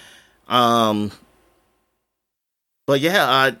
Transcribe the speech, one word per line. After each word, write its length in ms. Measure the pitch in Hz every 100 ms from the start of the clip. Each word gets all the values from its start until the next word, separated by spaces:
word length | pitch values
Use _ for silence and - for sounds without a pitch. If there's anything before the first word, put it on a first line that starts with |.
| - - _ _ -
Um, 640 | 123 120 117 110 107 104 - _ _ _ _ _ _ _ _ _ _ _ _ _ _ _ _ -
but 140 | 139
yeah, 240 | 160 196 139
uh, 220 | 131 131 -